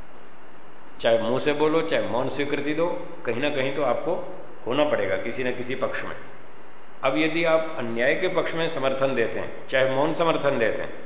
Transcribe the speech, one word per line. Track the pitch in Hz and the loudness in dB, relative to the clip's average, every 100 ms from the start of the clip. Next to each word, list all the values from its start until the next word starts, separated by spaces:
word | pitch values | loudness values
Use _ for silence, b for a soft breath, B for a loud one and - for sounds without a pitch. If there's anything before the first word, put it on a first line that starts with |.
| - - - - - - - - - - | -6 -6 -6 -6 -6 -6 -6 -6 -6 0
चाहे | 120 113 | 4 4
मुंह | 110 127 | 4 2
से | 135 | 2
बोलो, | 143 156 160 | 2 4 2
चाहे | 160 131 95 | 2 0 0
मौन | 113 131 | 0 0
स्वीकृति | 147 143 143 139 | -2 -2 -2 -2
दो, | 151 170 - - - - | 0 0 -2 -4 -4 -2
कहीं | 117 | 0
ना | 147 | 0
कहीं | 131 131 | 0 0
तो | 151 | 0
आपको | 135 117 160 190 - - - - 113 | 0 0 0 -2 -4 -6 -6 -4 -2
होना | 135 | 2
पड़ेगा | 147 107 95 95 | 2 2 0 0
किसी | 113 120 | -2 -2
न | 127 120 | -2 -2
किसी | 123 | -4
पक्ष | 131 110 - | -2 -2 -2
में। | 101 - - - - - - - - - | -4 -4 -6 -6 -6 -6 -6 -6 -6 0
अब | 135 151 | 0 2
यदि | 156 160 | 2 2
आप | 165 160 160 - | 4 2 2 -4
अन्याय | 117 113 127 | -2 2 2
के | 165 185 | 2 2
पक्ष | 170 - | 0 0
में | 165 165 | 0 0
समर्थन | 139 135 131 135 | 0 0 2 2
देते | 123 113 104 | 2 0 0
हैं, | 82 - - | -4 -6 0
चाहे | 131 135 | 2 4
मौन | 135 156 | 4 2
समर्थन | 160 165 147 139 127 | 2 2 4 2 2
देते | 110 90 | 2 0
हैं | 78 - | -4 -6